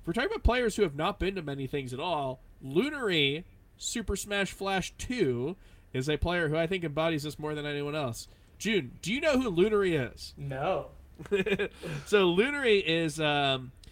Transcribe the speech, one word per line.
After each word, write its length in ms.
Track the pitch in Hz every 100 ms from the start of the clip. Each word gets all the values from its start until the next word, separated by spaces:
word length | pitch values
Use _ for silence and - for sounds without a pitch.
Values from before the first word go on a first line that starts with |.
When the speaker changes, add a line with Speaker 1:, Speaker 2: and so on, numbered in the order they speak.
Speaker 1:
If 60 | -
we're 60 |
talking 180 | 220 302
about 120 | 440
players 320 | - 247 233 -
who 60 |
have 140 | 190 143
not 240 | 170 190
been 160 | 175 190
to 60 |
many 260 | 147 139 131
things 260 | 147 131
at 60 | 120
all, 420 | 175 156 135 131 - -
Lunary 840 | 131 147 277 294 226 170 139 151 - - _ -
Super 380 | - 240 208 196
Smash 360 | 208 202 196
Flash 420 | - 196 190 - -
two 580 | - 247 147 120 135 190 - - -
is 160 | 127 135
a 80 | 151
player 320 | 170 175 156
who 80 | 156
I 100 | 165
think 160 | 190
embodies 400 | 165 143 165 156
this 160 | 151 143
more 160 | 151 151
than 100 | 147
anyone 300 | 143 143 151
else. 320 | 131 117 - - - -
June, 380 | 202 208 123 -
do 100 | 160
you 80 | 247
know 180 | 320 262
who 120 | 254
Lunary 420 | 165 214 214 190
is? 400 | 156 117 - - -
Speaker 2:
No. 520 | 143 135 160 165 - - - - 151
Speaker 1:
<laughs> 360 | 196 190 190 202 - 170 147 -
So 180 | 208 185
Lunary 540 | 175 262 285 254 202
is, 400 | 160 165 160 147
um, 520 | 151 147 139 131 127 - -